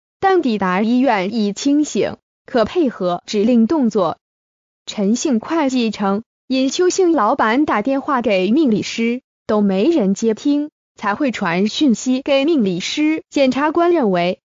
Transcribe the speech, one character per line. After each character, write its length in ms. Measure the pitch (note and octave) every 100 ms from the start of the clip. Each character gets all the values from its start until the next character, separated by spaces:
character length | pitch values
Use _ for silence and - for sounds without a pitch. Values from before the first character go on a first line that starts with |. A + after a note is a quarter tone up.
| _ -
但 220 | F#4+ F#4
抵 160 | C4+ G#3+
达 240 | F#3 F#3
医 180 | A3 B3
院 340 | C4 G#3 F#3
已 200 | A3+ G3+
清 300 | G3 C#4 D4
醒， 340 | D4 G#3 G#2 - _ _ -
可 200 | A#3+ G#3+
配 240 | F4+ C#4
合 320 | - F3+ F3 -
指 180 | G#3+
令 240 | A3 A#3+ A3+
动 220 | E4 A#3
作。 280 | G#3+ E3 - _ _ _ _ _ _ -
陈 280 | - G3 A#3+
姓 240 | E4 A3
会 300 | - E4 C4+
计 200 | B3+ A3
称， 340 | G#3 G3 G3+ - _ -
因 220 | C4 C4+
邱 200 | - F4+
姓 220 | F#4 F4
老 240 | D4+ G#3+ C#4+
板 300 | A3+ B3 D4+
打 160 | A3
电 200 | A3 C4+
话 200 | C4+ C4
给 300 | A#3 F#3+ F#3
命 180 | C#4 C#4+
理 140 | G3
师， 380 | - - A#3 B3 _ _ -
都 140 | G#3+
没 240 | G3+ F#3+ C4+
人 280 | E4 G3
接 220 | G3 A3+ G#3+
听， 340 | C#4+ C#4+ D4+ _ _ -
才 200 | G3+ G#3
会 160 | C#4
传 360 | - F#3 F3 G#3+
讯 280 | - D4+ G#3
息 260 | B3+ B3+
给 240 | D4 C4+ C#4
命 180 | D#4
理 160 | G3 E3+
师。 440 | - D4+ D4+ D#4 -
检 180 | D4 C4
察 220 | B3+ D4+
官 200 | E4+ F4
认 200 | E4+ A3
为， 300 | F3 F3 G3 _